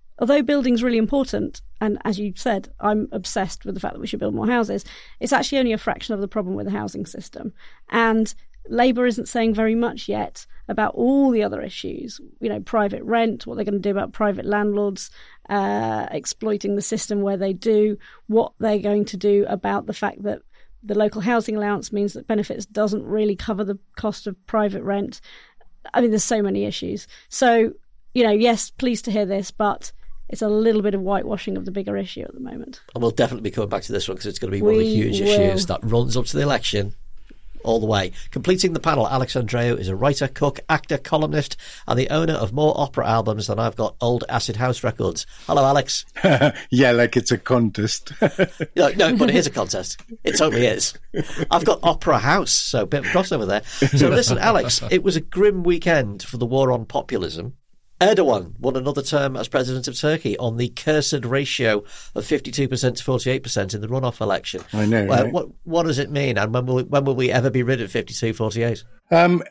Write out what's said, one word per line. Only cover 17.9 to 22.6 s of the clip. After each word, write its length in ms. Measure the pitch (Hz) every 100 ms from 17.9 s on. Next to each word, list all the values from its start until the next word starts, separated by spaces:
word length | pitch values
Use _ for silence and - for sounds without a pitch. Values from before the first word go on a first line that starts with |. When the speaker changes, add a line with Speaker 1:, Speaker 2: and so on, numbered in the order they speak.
| 208 - - -
Speaker 1:
what 260 | 220 - -
they're 200 | 220 208
going 260 | 202 208 202
to 120 | 185
do 280 | 208 202 196
about 380 | 190 202 196 214
the 60 |
fact 280 | 214 208 -
that 180 | 202 - - - - -
the 120 | 208 208
local 240 | 214 214
housing 340 | 190 233 226 214
allowance 360 | 208 202 -
means 220 | 202 202
that 140 | - -
benefits 380 | 214 - -